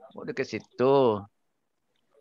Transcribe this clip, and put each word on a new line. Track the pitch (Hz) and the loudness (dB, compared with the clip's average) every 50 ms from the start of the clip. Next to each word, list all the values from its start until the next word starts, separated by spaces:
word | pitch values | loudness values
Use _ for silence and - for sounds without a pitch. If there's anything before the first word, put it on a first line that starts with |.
| - - | -20 -20
Oh, | - - - - | -20 -14 -14 -10
deket | 123 - 131 - | -8 -8 -8 -6
situ. | - 104 - _ _ - 123 135 139 139 131 120 107 101 101 - _ _ _ _ _ _ _ _ _ _ _ _ _ _ _ _ _ _ | -8 -10 -12 _ _ 0 2 4 4 4 4 2 0 -2 -6 -12 _ _ _ _ _ _ _ _ _ _ _ _ _ _ _ _ _ _